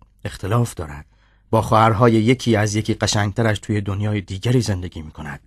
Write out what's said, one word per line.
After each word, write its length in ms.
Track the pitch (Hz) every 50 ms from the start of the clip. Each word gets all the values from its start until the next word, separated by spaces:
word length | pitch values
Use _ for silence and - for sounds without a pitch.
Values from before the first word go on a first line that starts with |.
| - _ _ _ -
اختلاف 480 | - - - - 92 107 120 120 - -
دارد. 320 | - 82 76 71 73 73 - _ _ _ _ _ _ _ _
با 120 | - 110
خواهرهای 500 | 110 - 113 107 110 113 110 95 123 120
یکی 440 | 113 113 107 117 131 127 - 120 113
از 200 | 101 107 107 98
یکی 180 | 107 101 - 107
قشنگترش 680 | - 107 101 - 107 104 104 98 - 117 110 104 98
توی 220 | - - 107 107
دنیای 400 | 101 101 98 98 104 107 107 104
دیگری 400 | 98 - 98 95 - 117 127 131
زندگی 400 | 107 110 101 92 87 87 - 82
می‌کند، 380 | 78 78 - - 76 76 71 71 -